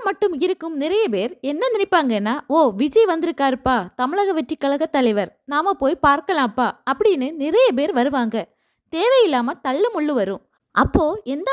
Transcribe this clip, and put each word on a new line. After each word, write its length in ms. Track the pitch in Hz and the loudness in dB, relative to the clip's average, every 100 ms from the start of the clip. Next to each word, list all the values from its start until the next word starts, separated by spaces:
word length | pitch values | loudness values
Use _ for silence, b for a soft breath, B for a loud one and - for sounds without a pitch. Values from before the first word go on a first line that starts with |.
மட்டும் 300 | 427 - 415 302 | 0 -2 -2 0
இருக்கும் 340 | 349 370 330 302 | -2 -2 -6 -4
நிறைய 280 | 294 403 427 | -2 0 0
பேர் 240 | 202 220 - | 0 -4 -4
என்ன 280 | 269 302 494 | -6 -2 -2
நினைப்பாங்கன்னா, 680 | 440 392 349 277 214 208 285 - | 0 2 2 2 0 -2 -4 0
"ஓ, 120 | 302 277 | 2 2
விஜய் 360 | 196 277 427 440 | 2 0 4 2
வந்திருக்காருப்பா, 680 | 330 330 - 269 262 262 247 180 - | 2 -2 -2 -2 0 0 -2 -2 -6
தமிழக 360 | 254 370 403 | -4 0 0
வெற்றி 240 | 320 247 311 | -2 -4 -4
கழக 300 | 277 277 320 | -2 -2 -2
தலைவர், 440 | 285 240 208 185 - | 0 0 0 -4 -10
நாம 300 | - 285 359 | -6 -2 -2
போய் 280 | 294 269 349 | 0 -2 2
பார்க்கலாம்ப்பா" 680 | 294 285 370 330 247 233 233 - | 2 2 0 0 0 0 -2 -2
அப்படின்னு 440 | - 277 415 339 262 | -6 0 2 2 -2
நிறைய 360 | 330 285 392 508 | -4 0 2 4
பேர் 200 | 247 302 | 2 0
வருவாங்க. 440 | 285 254 262 233 226 - _ _ _ _ | 0 0 0 -2 -4 -8 _ _ _ _
தேவையில்லாம 600 | 320 440 523 427 262 240 - | -2 2 4 4 2 -2 -4
தள்ளு 280 | 269 269 466 | -4 -2 -2
முள்ளு 200 | 403 302 | -2 -2
வரும். 300 | 269 190 196 - _ _ | 0 -2 -4 -12 _ _
அப்போ 320 | - - - 294 415 | 0 2 2 2 -2
எந்த 280 | 247 285 415 | -6 -6 -4